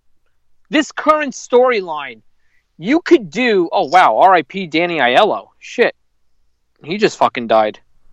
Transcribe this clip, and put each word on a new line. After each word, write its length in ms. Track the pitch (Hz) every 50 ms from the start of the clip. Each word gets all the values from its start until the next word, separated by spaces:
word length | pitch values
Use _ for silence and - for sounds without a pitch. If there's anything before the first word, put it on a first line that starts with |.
| _ _ _ _ _ _ _ _ _ _ _ _ _ -
this 240 | - 302 285 - -
current 420 | - - 294 311 302 302 269 -
storyline, 880 | - - - - 240 254 254 247 208 185 175 156 151 143 131 117 110 _ _ _ _ _ _ _ _ _ _ _ -
you 220 | 156 202 277 330 -
could 280 | - 330 311 220 160
do, 380 | 139 - 254 247 214 190 170 165 -
oh, 140 | 208 180 131
wow, 300 | 147 185 175 139 110 113
R 160 | 151 185 190
I 80 | 170 147
P 240 | - - 190 190
Danny 320 | 160 143 156 175 175 170 156
Aiello. 500 | 127 120 123 151 214 196 123 101 101 - _ _
Shit. 360 | - - - - 233 160 - _ _ _ _ _ _ _ _ _ _ _ _ _ _ _ _ _ -
He 140 | 139 175
just 220 | 208 214 180 - -
fucking 280 | 139 117 - 131 120
died. 340 | 110 117 110 110 107 104 - _ _ _ _ _ -